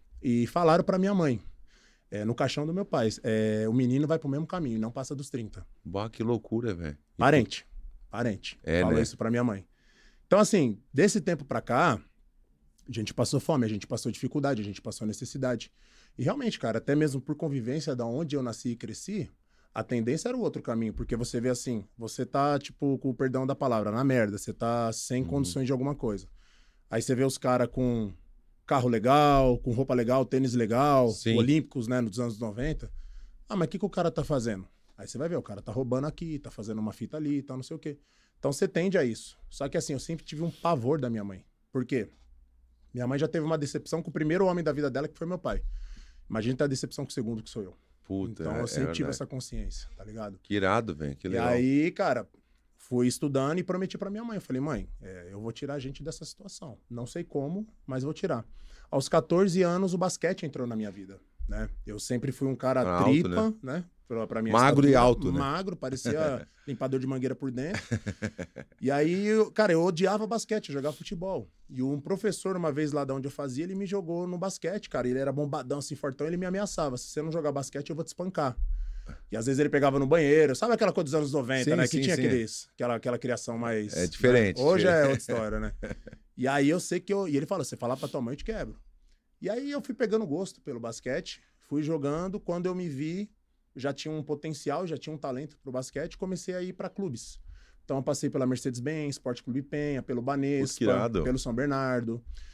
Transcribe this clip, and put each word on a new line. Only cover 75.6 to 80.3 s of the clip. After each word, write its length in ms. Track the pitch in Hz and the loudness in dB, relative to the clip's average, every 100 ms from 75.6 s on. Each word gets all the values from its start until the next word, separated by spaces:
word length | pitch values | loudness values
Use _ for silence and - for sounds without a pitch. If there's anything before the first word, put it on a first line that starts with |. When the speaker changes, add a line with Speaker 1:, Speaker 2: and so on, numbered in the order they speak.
| 123 143 | -4 -6
Speaker 1:
assim, 180 | 139 139 | -6 -6
fortão, 300 | 143 131 151 | -6 -4 -4
ele 100 | 175 | -2
me 100 | 185 | -2
ameaçava. 500 | 185 202 - 147 123 | -2 -2 -2 -2 -4
"Se 100 | - | -6
você 120 | 151 | -6
não 120 | 156 | -4
jogar 180 | 165 147 | -2 0
basquete, 380 | 143 131 - 147 | -2 -4 -6 -6
eu 60 | 156 | -8
vou 80 | |
te 40 | 160 | -8
espancar." 480 | - 185 170 139 120 - - - - - - - | -8 -6 -2 -2 0 0 -2 -4 -8 -10 -14 -6
E 40 | 107 | -2
às 100 | 117 | 2
vezes 120 | 135 | 4
ele 100 | 147 | 4
pegava 300 | 147 139 139 | 4 4 4
no 80 | 135 | 4
banheiro, 480 | 170 143 | 6 8